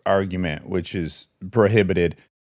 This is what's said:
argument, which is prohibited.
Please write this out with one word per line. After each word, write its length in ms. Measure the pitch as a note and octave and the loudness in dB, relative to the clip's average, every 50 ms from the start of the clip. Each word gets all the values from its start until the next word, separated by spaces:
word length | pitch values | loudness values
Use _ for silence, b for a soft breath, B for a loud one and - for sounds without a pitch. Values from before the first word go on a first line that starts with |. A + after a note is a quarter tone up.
| - | -2
argument, 640 | F#2 G2 G2 G2 F#2 F#2 F#2 F2+ E2 D2+ D2+ C#2 - | 0 2 2 0 -2 -4 -4 -4 -4 -4 -6 -8 -6
which 260 | F#2 F#2 E2 - - | -6 -6 -6 -6 -6
is 340 | F#2+ E2 D2+ - - - _ _ - F#2+ F#2 | -6 -6 -6 -8 -10 -14 _ _ -18 -12 -4
prohibited. 640 | - A#2 G#2 G2 A2 A2 G2 F#2 F#2+ F2+ F2 E2 - b b b b _ _ | 2 4 4 4 4 4 2 2 2 2 0 0 -2 b b b b _ _